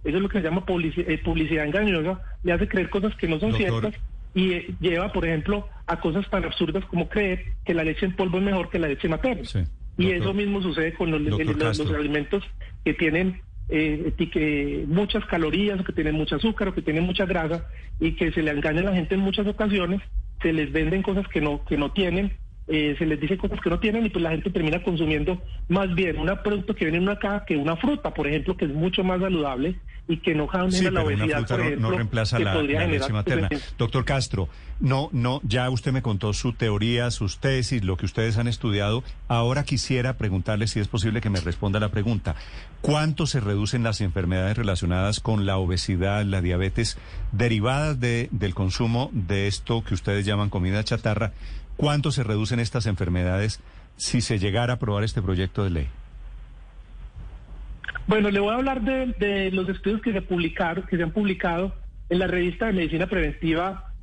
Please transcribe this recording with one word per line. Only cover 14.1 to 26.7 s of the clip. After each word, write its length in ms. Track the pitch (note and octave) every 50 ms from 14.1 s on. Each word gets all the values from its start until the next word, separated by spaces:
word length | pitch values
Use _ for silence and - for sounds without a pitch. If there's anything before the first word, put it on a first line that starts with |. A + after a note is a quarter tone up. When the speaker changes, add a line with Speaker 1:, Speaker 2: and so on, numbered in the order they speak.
| -
Speaker 1:
etique-, 680 | - F3 D#3+ - D#3+ D#3 D3+ D3+ C#3+ C#3+ C#3+ C#3+ D3 D#3+
muchas 380 | C#3+ D#3 F3+ G#3 G3 - G#3+ G3+
calorías, 540 | - - E3+ D#3+ D3+ D3 F#3 G3+ G#3 G3+ F#3
o 40 | F#3
que 80 | - F3
tienen 220 | - D#3 D3+ D3+
mucho 220 | D#3 D3+ D3+ E3
azúcar, 320 | D3 D3 A3+ A3 - G#3 F#3+
o 60 | F#3
que 80 | F3+ -
tienen 220 | - D3+ D#3+ E3+
mucha 220 | F3+ F#3 - G3+
grasa, 400 | F3 F3+ F3 D#3+ D#3 E3 E3+ D#3+ - - - - - - -
y 140 | D#3 E3 D#3+
que 180 | - F3+ D#3+ D#3
se 100 | F3 D#3
le 100 | D3+ D3
engaña 280 | C#3+ D3 D#3 D3+ E3
a 40 | F3+
la 100 | G3+ F#3+
gente 220 | F3+ D#3+ - G3
en 40 | F#3+
muchas 260 | G3 G3 F#3+ - G#3
ocasiones, 540 | G3 G3+ - G#3+ G#3 G3 G3+ F3+ E3+ F#3 G3+ - - - - - - - -
se 120 | - E3+ D#3+
les 180 | D#3 D3+ C#3 C3+
venden 300 | D#3 D#3 D3+ F3 F#3+ F#3+
cosas 260 | - F#3+ G3 G3 -
que 140 | - F3+ D3+
no, 200 | D3 D3 D3 -
que 100 | - -
no 160 | C#3+ D3 C#3 -
tienen, 400 | - F#3+ F3+ E3+ F#3 G3+ G3 - - - - - - - -
eh, 260 | D#3 D#3 D3+ D3 C#3+ C#3+
se 60 | E3+
les 160 | D#3+ D#3 D3
dice 160 | D3 D3+ G3
cosas 240 | F#3 - G3+ G3+ -
que 80 | - F#3
no 120 | E3+ E3+
tienen, 260 | - G#3+ G#3 A3+ A#3
y 20 | G#3+
pues 140 | - F#3 E3+
la 80 | D#3+
gente 180 | D#3+ D#3 - G3
termina 340 | F3+ G3 D#3 D#3 D#3 F3+ F3
consumiendo 600 | - F3+ D#3 E3 D3+ D#3 D3+ D3+ F3+ F3+ F3+ - - - - - -
más 260 | F3 F#3+ G3 F#3+ F3
bien 240 | E3+ F#3+ E3+ D3+ D3+
un 120 | D3+ E3 G3 G3+ -
producto 320 | G#3 G#3 G3+ F#3 -